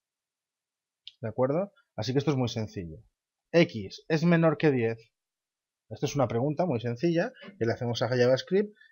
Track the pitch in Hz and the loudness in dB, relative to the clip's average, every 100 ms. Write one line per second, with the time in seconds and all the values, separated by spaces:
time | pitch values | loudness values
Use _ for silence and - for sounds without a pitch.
0 | _ _ _ _ _ _ _ _ _ _ | _ _ _ _ _ _ _ _ _ _
1 | - - 113 - 131 156 202 _ _ - | -20 -12 -8 -2 0 -2 -6 _ _ -8
2 | - 135 156 131 120 117 107 104 85 78 | -4 -2 0 0 -2 -4 -8 -10 -12 -14
3 | _ _ _ _ _ 170 175 113 95 - | _ _ _ _ _ 2 2 0 -12 -12
4 | - 160 170 170 165 147 160 127 113 113 | -4 0 4 4 4 4 2 4 0 -2
5 | _ _ _ _ _ _ _ _ - 107 | _ _ _ _ _ _ _ _ -18 -6
6 | 143 143 120 117 143 147 175 117 117 120 | -4 0 0 0 -2 0 -2 -2 -4 -2
7 | 170 165 233 - - - 113 117 120 120 | 0 0 -2 -6 -18 -4 -4 -2 -4 -2
8 | 120 127 123 131 - 190 208 - _ | 0 2 4 2 2 -2 -2 -8 _